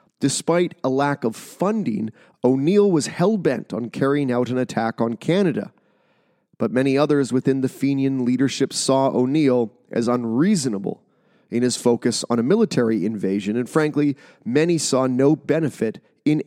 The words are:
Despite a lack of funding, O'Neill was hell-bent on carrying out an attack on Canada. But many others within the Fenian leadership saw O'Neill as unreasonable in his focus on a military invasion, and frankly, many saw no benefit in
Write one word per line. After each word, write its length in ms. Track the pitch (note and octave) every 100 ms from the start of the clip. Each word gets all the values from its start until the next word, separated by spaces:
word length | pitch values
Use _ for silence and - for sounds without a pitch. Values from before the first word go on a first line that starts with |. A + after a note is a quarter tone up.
| _ _
Despite 560 | C#3 - - E3+ F3+ -
a 60 | C3
lack 340 | C3 C#3+ C#3
of 140 | A#2 -
funding, 760 | - - F#3 A3 D3 G#2 A2 - _ _
O'Neill 480 | B2+ C3+ D3 G3+ G3+
was 160 | E3 -
hell-bent 680 | - F3+ A3 D#3 A#2+ -
on 180 | F#2+ A#2
carrying 420 | - C3+ D3 C3+
out 160 | B2 A#2+
an 100 | B2+
attack 420 | B2 - A2+ -
on 140 | A#2
Canada. 580 | A2+ - F3+ F#3+ G#2 G2+ _ _ _ _ _ _ _ _ -
But 160 | A2+
many 260 | A2+ C3+ C3+
others 340 | D3+ D3 C3
within 280 | B2+ C3+ C3+
the 80 | C3
Fenian 560 | - C#3 C#3 C3+ C3+
leadership 480 | B2 B2+ C3+ - C3
saw 380 | - - C3+ C3+ A#2+
O'Neill 560 | B2+ D3+ C#3 B2 A2+ - -
as 160 | - A#2+
unreasonable 960 | B2 A#2 A2+ F#3 G3+ C3 G2+ G2 - _ _ _ _ _
in 140 | A#2
his 140 | B2 -
focus 480 | B2 A#2 B2 A2+ -
on 120 | A#2
a 20 |
military 640 | A#2+ G#3 G#3 - A#2 A2+ F#2+
invasion, 500 | A2 F#2+ G2+ G2+ A#2
and 120 | A#2+
frankly, 480 | D#3+ D3+ D3 C#3+ C3 - -
many 320 | - C3+ E3+ E3
saw 300 | - C3 C3
no 300 | B2+ C#3 D3+
benefit 640 | - D3+ D3+ - A2+ - _ _
in 180 | - D3+